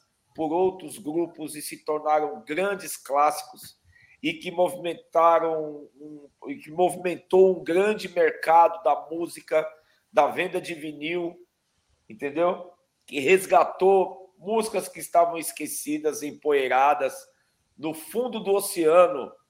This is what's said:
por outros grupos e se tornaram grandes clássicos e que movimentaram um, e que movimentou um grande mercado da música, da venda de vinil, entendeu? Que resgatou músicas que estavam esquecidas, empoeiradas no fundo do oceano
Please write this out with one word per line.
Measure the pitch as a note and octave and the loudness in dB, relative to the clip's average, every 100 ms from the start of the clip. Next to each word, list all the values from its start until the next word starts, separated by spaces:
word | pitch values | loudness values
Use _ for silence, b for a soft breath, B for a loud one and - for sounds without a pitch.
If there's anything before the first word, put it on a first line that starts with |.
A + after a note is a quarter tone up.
| _ _ _ | _ _ _
por | - D#3+ | -6 -2
outros | E3+ F#3 F#3 D3+ - | 0 0 -2 -12 -12
grupos | C#3 D#3+ E3 - D3+ D3+ | -6 -4 -4 -8 -14 -12
e | |
se | - C#3+ | -14 -10
tornaram | - D3+ D3+ D3+ D3 A2+ A2 | -6 -4 0 0 0 -6 -8
grandes | D3+ G3+ F#3+ D#3 - | -4 -4 -4 -10 -12
clássicos | - C#3 D3+ D3+ - - - _ b b b b | -2 2 2 0 -8 -18 -20 _ b b b b
e | D3+ | -8
que | D#3+ F3 | -6 -6
movimentaram | E3+ F3+ F3+ E3+ D#3+ - E3 E3+ E3 D#3+ D#3+ D3+ D3 C3 C3+ | 0 0 -2 -8 -8 -2 2 4 4 2 -2 -6 -10 -18 -20
um, | D3+ D3 C#3+ _ C3+ | -20 -20 -20 _ -14
e | C#3 | -14
que | - | -10
movimentou | D#3+ F3+ - F3+ D#3 - F#3 F#3+ F3+ | -2 -2 -2 -6 -8 2 6 6 4
um | |
grande | - F3 G#3 G#3+ F#3+ | 0 0 2 -2 -4
mercado | F3 D#3+ - D#3+ E3 E3 D#3 | 0 0 0 4 6 6 2
da | D#3 C3+ - | -2 -2 -4
música, | E3 E3 D#3 - D#3 D#3+ b b b b | -8 -8 -10 -4 -4 -2 b b b b
da | - C#3+ | 2 2
venda | B2 F3 F3 | 0 -4 -6
de | E3 | -8
vinil, | D#3+ D#3 D3 D#3 F3 E3+ - _ _ _ _ _ _ - | -10 -12 -10 -6 -4 -6 -10 _ _ _ _ _ _ -20
entendeu? | A2 C#3+ D3 F3 F#3+ - _ _ _ _ | -10 -6 -2 -2 -2 -10 _ _ _ _
Que | C#3+ | -4
resgatou | C3+ F#3 F#3+ F3+ D#3 - F#3+ F#3+ F3+ - - _ | 4 2 4 4 4 2 4 4 2 -4 -20 _
músicas | F3+ A3 G#3+ F#3+ F3+ | -4 -2 -2 -4 -6
que | E3 | -10
estavam | D3+ F3 E3+ E3 | 0 2 2 0
esquecidas, | D3+ - D3 - D3 D3+ D3+ C#3+ | -8 -8 -10 -8 -6 -4 -4 -4
empoeiradas | D3 - D3+ C#3+ B2+ B2+ C#3+ C#3+ C3+ - - _ _ _ _ - | -8 -6 0 2 2 4 4 2 -2 -6 -16 _ _ _ _ -10
no | D3+ | -8
fundo | D#3 - G#3 B3+ G#3+ | -8 -8 -4 -4 -4
do | F#3 | -2
oceano | G3 G3 F3+ D#3 F3 F3 C#3 G#2+ - _ | 0 0 0 6 6 6 2 -8 -14 _